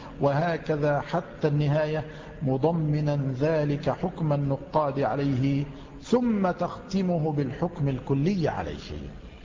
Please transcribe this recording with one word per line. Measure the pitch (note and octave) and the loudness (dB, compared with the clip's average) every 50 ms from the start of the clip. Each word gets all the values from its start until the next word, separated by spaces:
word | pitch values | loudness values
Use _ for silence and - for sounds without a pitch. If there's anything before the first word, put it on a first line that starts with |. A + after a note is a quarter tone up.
| - - - - | -14 -14 -4 0
وهكذا | D3+ C#3 C#3 C#3+ E3 F3 E3 D#3 - - D#3 D3 D3 D3 D3 C#3+ | 2 2 4 4 2 2 0 -2 0 -2 0 2 2 2 2 2
حتى | - - - F3 F3 - - - - D3+ | 0 0 -2 -4 -4 -4 -6 -2 0 2
النهاية، | C#3+ D3 D3+ C#3+ D3 D#3 D#3 D3+ D#3 D#3 - - - - - - - - | 2 2 2 4 4 2 2 2 0 -2 -4 -6 -10 -14 -14 -14 -10 -4
مضمنا | D#3 C3+ C3 C3 C#3 D#3+ E3+ E3 D#3 D3+ D3 D3+ D3+ D3 D3 C#3+ C3+ C3+ C3 B2 | -2 0 2 2 2 2 2 2 2 2 0 2 2 2 0 0 0 0 0 0
ذلك | C#3+ D#3 E3 D#3 D3 D3 C#3+ C#3+ - C#3+ | 0 2 2 2 2 0 0 0 0 -2
حكم | A#2+ - - - - - E3 D3+ D3 | 0 0 -2 -4 -2 -2 0 0 2
النقاد | C#3+ C#3+ C#3 C3+ C3+ - - - D#3 D3+ C#3 C3+ C#3 | 2 2 0 -2 -2 -4 0 2 2 2 2 2 0
عليه، | C#3 A2 A2+ C#3+ C#3 C#3 C3+ B2 C3 C#3 C#3 C#3 C#3+ - - - - - - - - | 0 0 2 2 2 2 2 2 2 2 2 2 0 -2 -6 -12 -16 -16 -16 -16 0
ثم | - A3+ B3+ B3 A#3+ A3 G3+ F#3+ F3+ | 2 2 4 4 4 2 4 2 2
تختمه | F3 - F3 E3+ - - - - - G3 F#3+ F3+ F3 E3 D3 D#3 | 2 0 -2 -4 -4 -8 -8 -4 -2 0 2 2 2 2 2 0
بالحكم | D3 D3 C#3+ B2 - - E3+ F3 F3 E3 C#3+ C#3 | 0 0 0 -2 -2 -2 -4 -4 -2 0 0 0
الكلي | C3+ B2 - - C#3 C#3 C#3+ F3+ G#3 F3+ D3+ A#2+ | 0 -2 -2 0 0 2 2 2 2 2 0 0
عليه. | G2+ G2 F2+ D2+ D2 C#2+ - - D2+ D2+ C#2 C#2 - - - - - - | 0 -2 -4 -6 -8 -10 -10 -10 -10 -10 -10 -10 -12 -14 -16 -16 -16 -16